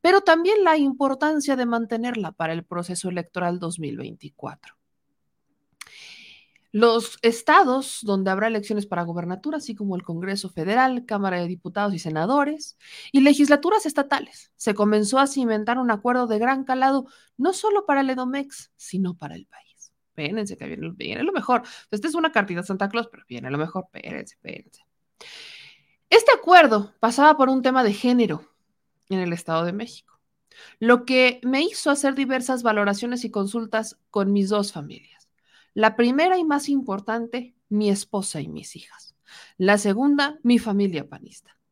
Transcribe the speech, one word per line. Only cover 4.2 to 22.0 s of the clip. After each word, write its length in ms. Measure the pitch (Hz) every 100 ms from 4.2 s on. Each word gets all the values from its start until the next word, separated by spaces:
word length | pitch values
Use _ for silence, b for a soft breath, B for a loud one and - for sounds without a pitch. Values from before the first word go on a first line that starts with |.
| 147 _ 135 - - _ _ _ _ _ _ _ _ _ _ - - B B B B B B B B
Los 460 | 208 233 233 226 -
estados 760 | 233 233 - 320 330 254 269 -
donde 260 | 208 196 190
habrá 180 | 190 220
elecciones 380 | 220 208 208 202
para 180 | 175
gobernatura, 540 | 170 170 170 185 294 311
así 160 | 294
como 220 | 202 202 180
el 80 |
Congreso 460 | - 165 185 196 190
Federal, 560 | - 160 226 262 247 247
Cámara 340 | 208 196 180
de 80 | 175
Diputados 460 | 180 185 185 208
y 60 | 180
Senadores, 800 | 170 156 175 277 285 302 - - B B B
y 100 | 277
legislaturas 640 | 277 285 285 285 330 427 320
estatales, 640 | 294 285 285 - - - -
se 180 | -
comenzó 460 | 202 208 214 208 262
a 80 | 277
cimentar 500 | 277 240 214 214 240
un 140 | 247
acuerdo 360 | 214 240 247 240
de 120 | 214
gran 260 | 240 269 269
calado, 420 | 262 269 269 262 B B -
no 160 | 285
solo 320 | 370 440 403 403
para 160 | 277
el 80 | 269
EDOMEX, 640 | 254 254 277 277 - - _
sino 400 | - 185 185 175
para 180 | 147 156
el 100 | -
país. 460 | - _ _ - _ _
Espérense 480 | - 151 214 202 196
que 100 | -
viene, 240 | - 165
viene 320 | 170 - -
lo 80 | 311
mejor. 320 | 381 - 247 240 B B
Esta 160 | 208